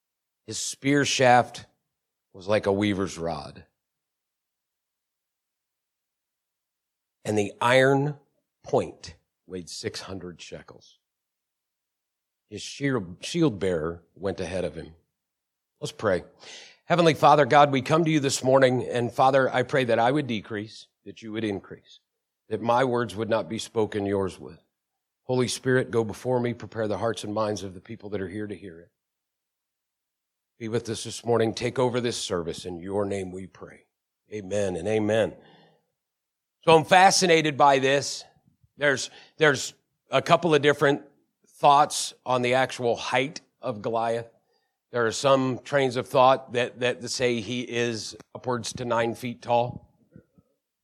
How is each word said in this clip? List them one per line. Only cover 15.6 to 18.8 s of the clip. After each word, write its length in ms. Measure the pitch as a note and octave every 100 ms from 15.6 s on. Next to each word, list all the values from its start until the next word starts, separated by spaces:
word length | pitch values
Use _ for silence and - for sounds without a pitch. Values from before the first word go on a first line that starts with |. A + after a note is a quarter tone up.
| _ -
Let's 140 | D3
pray. 320 | - G#2+ F2+ - _ - - - _
Heavenly 300 | - D#3+ E3
Father, 320 | - D3+ D3 B2+
God, 260 | D3 D3
we 100 | C3+
come 220 | - D#3+
to 80 | D#3+
you 80 | D#3
this 240 | C3+ -
morning, 400 | B2+ C3+ C3 B2